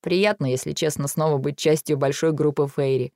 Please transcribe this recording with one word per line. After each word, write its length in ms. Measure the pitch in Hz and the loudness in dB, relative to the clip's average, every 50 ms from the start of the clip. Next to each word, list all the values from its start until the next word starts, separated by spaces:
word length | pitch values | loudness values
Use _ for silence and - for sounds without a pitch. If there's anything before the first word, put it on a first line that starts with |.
Приятно, 480 | - 170 175 185 196 208 214 - 147 131 | -2 0 0 2 2 2 2 0 0 -2
если 240 | 127 127 - 156 143 | -2 -2 -2 -6 -4
честно, 340 | - - 151 147 - 143 | -2 -2 -2 -2 -2 -6
снова 300 | 139 - - 156 160 151 | -4 -2 -2 0 0 0
быть 200 | 139 131 143 143 | 0 -2 -4 -6
частью 400 | - - 160 151 160 - - 151 | 0 2 2 2 2 2 -2 -2
большой 340 | 135 139 139 139 - - 160 | 0 0 0 0 0 0 0
группы 360 | 156 143 151 147 143 - 147 | 0 2 0 0 2 0 -2
фейри. 460 | 143 - - 143 135 135 131 127 135 _ | -2 0 -2 0 0 0 0 -2 -4 _